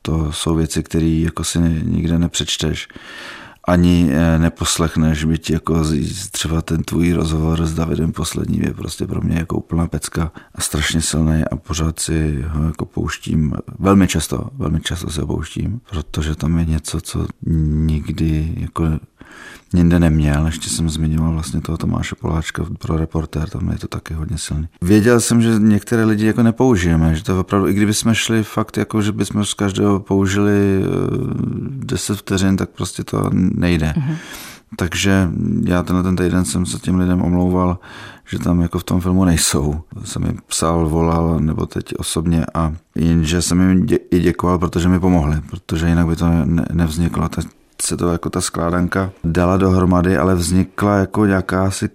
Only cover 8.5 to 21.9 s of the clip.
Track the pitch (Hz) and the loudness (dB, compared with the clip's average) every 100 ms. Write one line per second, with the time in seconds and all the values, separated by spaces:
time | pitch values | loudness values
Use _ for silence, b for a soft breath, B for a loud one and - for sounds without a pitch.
8.5 | 80 - - - - - - 82 82 82 | -2 -2 -4 -10 -8 -6 -4 -2 -2 -2
9.5 | - - 82 85 73 - 78 80 B B | -6 -4 -2 -2 -4 -6 -6 -6 B B
10.5 | - - 76 76 82 78 73 78 80 - | -10 -6 -4 -2 -2 -2 0 2 2 0
11.5 | 76 - - 80 - - 80 78 71 78 | -4 -6 -4 -4 -4 -4 0 0 -2 -4
12.5 | 76 80 - - - 76 - - 80 76 | -2 -2 -2 -8 -4 -6 -6 -2 0 0
13.5 | - - - 95 98 90 82 - 62 - | -2 -10 -2 4 6 6 2 -2 -6 -8
14.5 | 139 - 80 - 85 - 78 76 78 80 | -6 -2 -2 -2 -6 -6 -6 -4 -4 -4
15.5 | - 80 113 _ 90 - - 78 76 73 | -6 -6 -6 _ -10 -6 -4 -4 -2 0
16.5 | 85 82 78 - 80 - 85 80 - - | 0 0 -2 -4 -8 -6 -6 -6 -8 -2
17.5 | 82 76 76 78 78 73 80 80 78 80 | 0 2 2 0 0 -4 -2 0 0 -2
18.5 | 85 82 - 82 80 - _ B B B | -4 -6 -2 -2 -2 -6 _ B B B
19.5 | B B 87 85 87 82 78 76 73 80 | B B 4 6 6 4 4 4 2 0
20.5 | 80 - 78 82 76 78 78 80 80 76 | -2 -6 -2 -2 0 0 0 0 -2 -2
21.5 | 78 78 80 85 | -6 -4 -4 -2